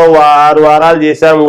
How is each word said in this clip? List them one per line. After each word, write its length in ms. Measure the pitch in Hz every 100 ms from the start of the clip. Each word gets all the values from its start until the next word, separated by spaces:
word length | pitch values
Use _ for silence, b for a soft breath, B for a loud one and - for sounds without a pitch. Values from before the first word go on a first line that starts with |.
| 165
వా-, 260 | 156 147 147 147
ఆరు 160 | 151
వారాలు 420 | 151 151 165 165
చేశాం 340 | 151 147 160 156